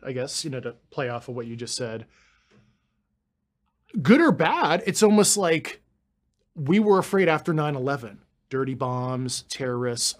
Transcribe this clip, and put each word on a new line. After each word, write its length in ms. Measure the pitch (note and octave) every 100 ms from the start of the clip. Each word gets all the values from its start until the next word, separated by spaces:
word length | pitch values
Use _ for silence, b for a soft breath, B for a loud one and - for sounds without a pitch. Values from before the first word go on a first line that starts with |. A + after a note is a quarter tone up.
I 80 | C3
guess, 320 | B2+ C3 -
you 60 | D#3+
know, 100 | C3
to 160 | A#2 - _
play 180 | - B2
off 200 | A#2+ B2
of 60 |
what 120 | B2 A#2
you 100 | A#2
just 180 | A#2
said. 320 | - A#2 A2+ - b b b b b b _ _ _ _ _ _ _ _ _ _ _ _ A3+
Good 180 | C3+ C#4
or 100 | D#4+
bad, 520 | E3+ D#3+ E4 D#3 F3 G3+
it's 160 | -
almost 340 | G#3 G#3+ G3 G#3
like 460 | F3 D#3+ - - _ _ _ _ _ _ _
we 240 | E3 C#3 G3+
were 200 | G#3 F#3
afraid 300 | - G3 E3+
after 260 | D#3 -
nine 200 | D#3 D3
eleven. 460 | C#3 C3 D3 A2+ G#2 _ _ _
Dirty 240 | C3 C3+
bombs, 680 | C3 B2+ B2+ B2+ B2+ B2+ - -
terrorists. 640 | - B2+ B2 B2 A#2 -